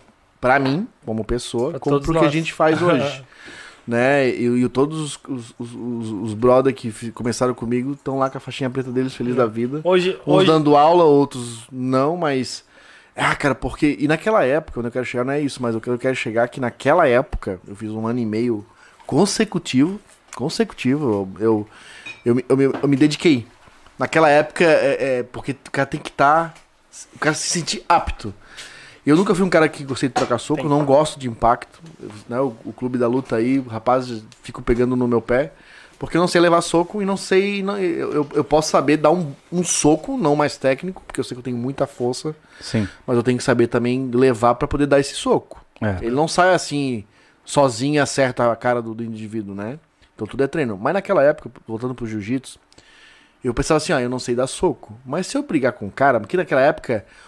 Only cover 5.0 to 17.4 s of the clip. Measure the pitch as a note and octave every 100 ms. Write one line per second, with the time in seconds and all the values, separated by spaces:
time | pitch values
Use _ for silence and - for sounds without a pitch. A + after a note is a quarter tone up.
5 | D3+ - - C3 A#2 - A#2+ A#2 A#2+ A#2
6 | A2 G2+ A2 G#2 B2 B2+ C3+ B2+ A#2 -
7 | A#2 - A#2+ A2+ B2+ A#2 A#2 B2 C3 C#3
8 | C#3+ C3+ C3+ C3 - - C3 C3 B2+ B2+
9 | C3 - B2 B2 A#2 A2+ B2 D3 E3+ F#3
10 | F3+ F#3 - F#3 F#3 D#3+ D3 C#3+ D#3 F3
11 | D#3+ C#3+ C#3 B2+ A#2+ A#2 - C3 B2+ C3
12 | C#3+ F3 D#3 C3+ A#2 - _ _ - -
13 | _ - C#3 - C#3+ B2+ C3 - D3 C3+
14 | C#3+ D#3 A3 A3 B2+ D3+ D#3 B2+ A#2 B2+
15 | B2 - B2+ D3 C#3 - A#2+ A2+ A#2+ B2
16 | C3 B2+ A#2+ A2 A#2 C#3 A#2+ - C3+ F3
17 | D3+ A#2+ C3+ -